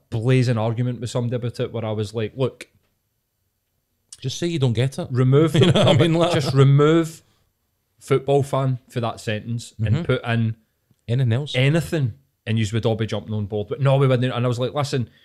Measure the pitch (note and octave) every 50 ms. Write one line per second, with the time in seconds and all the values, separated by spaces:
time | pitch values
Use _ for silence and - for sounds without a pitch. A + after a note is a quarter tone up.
0 | _ - - A2+ A2 C3 C3 C3 A#2+ B2+ A#2+ A2 G#2+ A#2 A2 A#2+ B2 B2 B2 -
1 | B2 A2 - B2+ A#2+ A#2 B2 A#2 A#2+ A#2 - - B2 G#2 A2 A2+ A2 G#2+ G#2+ G#2+
2 | G#2+ G2 A2+ A#2 A2 G#2 - B2+ - - - - - _ _ _ _ _ _ _
3 | _ _ _ _ _ _ _ _ _ _ _ _ _ _ _ _ _ _ _ _
4 | _ _ - - - C3+ - - E3+ F3 E3+ D3+ C3+ B2 A2 A#2+ B2+ C3+ - -
5 | E3+ - B2+ A#2+ B2+ B2+ C3+ C#3+ E3 D#3+ D#3+ E3+ G3 F3 - G#3+ - F#3 F#3 -
6 | - E3 D#3+ E3+ E3 F3 F3 E3 C3+ D#3+ C3+ C#3 C#3 C#3 C#3 C#3+ D3 D3+ E3 E3
7 | E3 D#3+ - - _ _ _ _ _ _ _ _ _ _ _ _ _ _ _ _
8 | - - C#3 C3 - C#3 C#3 C#3+ C3+ - C#3 C3+ C3+ C3 B2+ A#2+ _ _ - B2
9 | A2+ A2 - - - A2+ G#2+ G#2+ - A#2+ A#2 A#2 - - _ - A2 G#2+ A2+ D#3
10 | F3 - B2+ - - A#2+ A#2 A#2 A2+ A2+ A2 _ _ _ _ _ _ _ _ _
11 | - - A#2+ C3 C3 A#2 A2 C3 D3 C#3+ - B2+ C3 C#3 D#3 E3+ - - F3 D#3
12 | C3+ A2 - _ _ _ _ _ - G#2+ A2 A2+ A2 G2 A2+ A2+ G#2+ A#2 A2+ G2+
13 | A2 G2+ A2+ G#2 - - G#2+ G#2+ G#2 F#2+ A2 G#2 G2+ - A#2+ - C3+ C#3 C3+ C#3
14 | C#3+ C3 C3 A#2+ B2+ B2+ A2+ A#2+ B2 B2+ A#2+ B2 C3 A#2 F#2+ D3 C3+ - D3+ C3+
15 | A2 - _ _